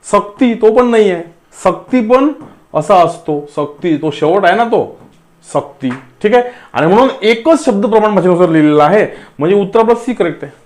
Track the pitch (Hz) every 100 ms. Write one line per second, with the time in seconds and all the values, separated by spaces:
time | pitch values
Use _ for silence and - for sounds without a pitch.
0 | - 202 - - 254 226 214 226 240 226
1 | 202 175 170 _ _ - 185 170 - 254
2 | 220 254 285 285 - - _ 156 151 190
3 | 165 - - 147 147 - 147 - 180 147
4 | 156 147 151 196 185 202 233 208 113 -
5 | - _ _ _ - 143 - - 131 127
6 | - _ 208 240 240 - - - 156 208
7 | 262 - 208 233 320 330 - 202 208 214
8 | 214 196 180 175 180 160 151 151 147 208
9 | 165 - - - 156 202 190 226 226 226
10 | 240 240 175 143 143 -